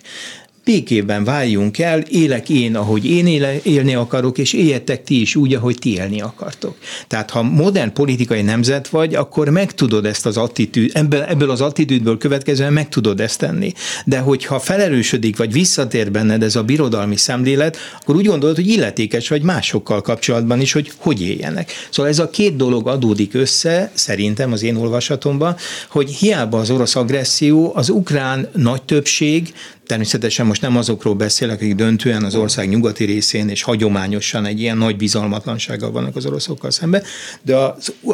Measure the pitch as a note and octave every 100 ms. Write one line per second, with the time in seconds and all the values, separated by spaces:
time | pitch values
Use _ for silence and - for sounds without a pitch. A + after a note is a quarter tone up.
0 | - - - - - _ - G3+ - A2
1 | G2+ G#2 G#2 C#3+ B2 G2+ G#2 G#2 E3+ D#3+
2 | D#3 F3+ D#3 A#2+ - C#3+ A#2 A2 G#2 G#2+
3 | C3 F3 F3 D3+ C#3 C#3+ E3 C#3+ C3 B2+
4 | A#2+ C3 B2+ B2+ C3 - D#3+ B2+ - B2+
5 | - B2+ G#2+ D#3 C3+ B2+ B2 A2+ C3 F#2
6 | G2 G#2 G#2+ - - - - - - -
7 | - A2 G#2 A#2 A#2 D3+ F3+ F#3+ A2 -
8 | C#3+ B2+ A#2+ A2 G2+ A2+ A#2+ C#3 C3+ D#3+
9 | D#3+ D3 C#3+ - D3 E3+ G3 - B2+ G#2+
10 | G#2 G#2 A#2+ A2 A#2 - A2+ A#2+ A2+ D#3
11 | D3+ C#3+ D3+ D#3 C#3+ B2 C#3+ D3+ D3 B2+
12 | A2+ A2 C#3+ C#3 C#3+ C3+ C#3+ D3 D3 -
13 | G#2+ G2 A2+ - C#3+ - F#2+ - - -
14 | - C3 C3 C3 - C3 - G3 F#3+ B2+
15 | G#2+ B2 A2 G#2 A2+ B2+ F3+ - A#2+ A#2+
16 | G2+ G#2 A2 A2 A2 A2+ A2 D3+ C3+ A2
17 | G#2 G2+ - B2+ B2+ C#3 D#3 D#3 - -
18 | - D#3 G#3 D#3 D3 D#3+ F#3 A3 A2 G#2
19 | A2 A#2 - D3+ E3 D3+ - G#2+ - G#2+
20 | - A2 - A#2 A#2 B2 C3+ D3+ C#3+ -
21 | E3+ A#2 F2+ - - E3+ E3+ - - -
22 | C#3+ D3+ D#3 - G#3 C#3+ B2+ A#2+ A#2 C3+
23 | A#2 G#2 G2+ B2+ C3 - E3 E3+ G#3 -
24 | - G2 G#2 G#2+ C3 A2 A2+ A2+ A#2 A#2+
25 | - C3+ C#3+ C#3 E3 F3 - - - D3
26 | C#3 C#3 G#3 F3+ A2 A2+ A2+ B2+ A#2 C3
27 | A#2 C#3 B2 - D3 D#3 E3 F#3+ E3 G#3
28 | F3 C#3+ C3 C3+ - G3+ A#2 B2+ - D3+
29 | D3 - D3+ D#3+ E3 - - - - A2+
30 | G#2 - A2+ - A2+ G2+ C3+ A#2+ A2+ G#2
31 | A2 G2+ G#2+ - A#2+ G#2+ G#2+ G2 A2+ A2
32 | B2+ A2 G2+ A2 G#2+ A2 G2 A2 A2+ G#2
33 | G#2 G#2 - A2 G#2 G2+ - A2+ G#2+ G2
34 | F#2+ G#2 - A#2 G#2 G#2+ A2+ A2+ A2+ G2+
35 | G#2 A2 G#2+ G#2+ - A2 - A#2+ A#2 A#2+
36 | C3 C3 C3+ C#3+ - B2 C3 - E3 G3
37 | G3 - - - - C3 C3+ - - -
38 | A#3+